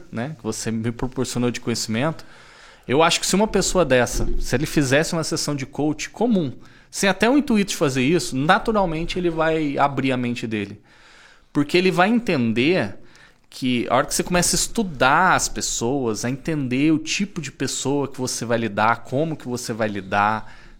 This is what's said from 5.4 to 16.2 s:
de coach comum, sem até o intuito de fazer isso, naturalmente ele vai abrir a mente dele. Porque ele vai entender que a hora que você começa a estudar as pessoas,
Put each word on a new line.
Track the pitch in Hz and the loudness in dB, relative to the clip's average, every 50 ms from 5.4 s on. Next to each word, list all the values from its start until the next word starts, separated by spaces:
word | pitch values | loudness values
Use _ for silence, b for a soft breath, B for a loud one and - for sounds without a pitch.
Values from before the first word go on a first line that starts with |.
| - - 147 | -2 -2 -4
de | 139 135 | -4 -4
coach | - - - 143 151 147 - - - | -6 -4 -2 -2 -2 -2 -4 -6 -8
comum, | - - 214 254 226 185 165 131 120 B B B B B B B | -4 -2 0 2 2 2 0 -2 -4 B B B B B B B
sem | - - - 196 | -6 -2 0 0
até | 185 - 208 226 | 2 2 4 4
o | 262 294 | 4 4
intuito | 269 - 233 208 202 202 | 4 4 2 2 2 0
de | - - | 0 0
fazer | 170 143 127 131 | 0 0 2 2
isso, | 123 135 175 170 - - - | 2 4 4 2 0 0 -2
naturalmente | 131 139 160 185 208 202 - 220 214 196 175 160 156 170 165 - 190 | 0 2 4 2 2 2 0 0 0 0 0 -2 -4 -4 -4 -4 -2
ele | 180 175 | -2 -2
vai | 160 160 156 160 160 160 156 147 139 135 | 0 0 0 0 0 0 0 -2 0 2
abrir | 135 143 139 131 131 135 | 0 2 2 0 0 0
a | 127 127 | 0 0
mente | 123 120 120 - - 117 | -2 -4 -4 -4 -6 -4
dele. | 107 107 101 98 104 b b b b b b b b b b b b b b _ - | -4 -4 -4 -6 -8 b b b b b b b b b b b b b b _ -2
Porque | 147 143 - - 175 | -2 0 2 2 2
ele | 185 185 | 2 4
vai | 175 165 180 202 | 4 4 2 4
entender | 240 240 233 - 175 139 120 113 110 117 123 151 185 180 123 95 92 b b b b b b b b b _ _ | 2 2 0 0 0 0 0 0 0 2 2 2 2 0 0 -2 -6 b b b b b b b b b _ _
que | - - 135 127 127 120 101 - | -12 -6 -2 -2 0 0 0 2
a | - | 2
hora | 127 147 - | 2 2 0
que | - | -2
você | - 180 | -4 -2
começa | - 180 180 170 - - | 0 2 2 2 2 0
a | 170 | 0
estudar | - - - - 226 185 156 120 127 127 143 160 185 180 156 | -2 -2 -2 -2 -2 -2 0 2 2 4 4 4 4 4 4
as | 127 - - | 2 2 -2
pessoas, | - 110 98 - - - 120 117 139 143 131 113 107 104 | -4 -4 -4 -4 -4 -2 -2 -2 0 0 0 -2 -2 -2